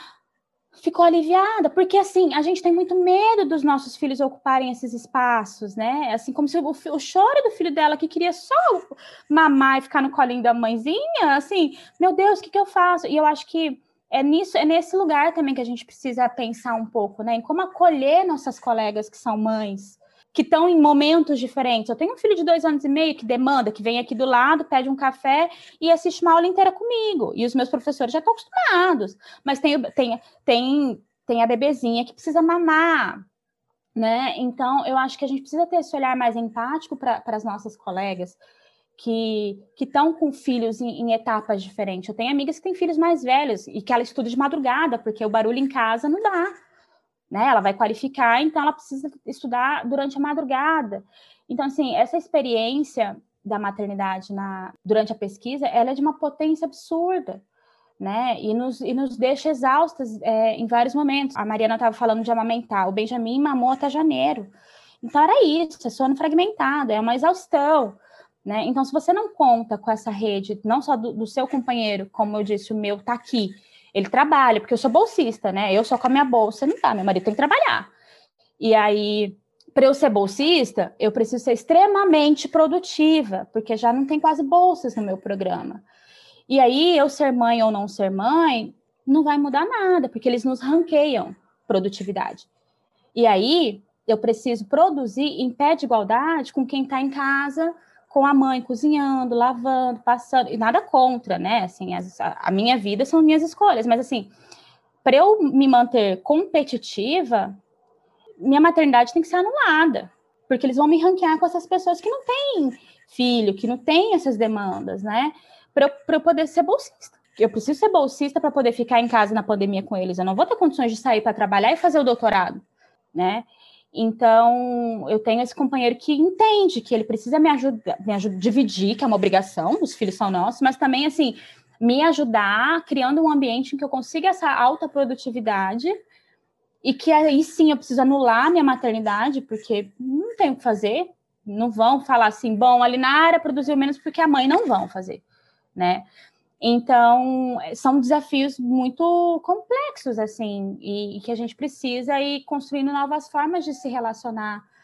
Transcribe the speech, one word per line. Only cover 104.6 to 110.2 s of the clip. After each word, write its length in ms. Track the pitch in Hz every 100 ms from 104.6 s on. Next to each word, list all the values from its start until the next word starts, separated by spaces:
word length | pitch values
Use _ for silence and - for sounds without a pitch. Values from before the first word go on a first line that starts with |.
| _ _ _ _
pra 120 | 269 269
eu 240 | 381 427
me 260 | 294 269 277
manter 540 | 240 240 254 202 185
competitiva, 1300 | - 311 392 320 269 247 - - 220 349 254 226 196 - _ _ _ _ _ _ _ -
minha 200 | 220 277
maternidade 540 | 330 330 294 240 240
tem 80 | 339
que 80 | 330
ser 80 | 359
anulada, 720 | 403 571 440 311 320 240 - _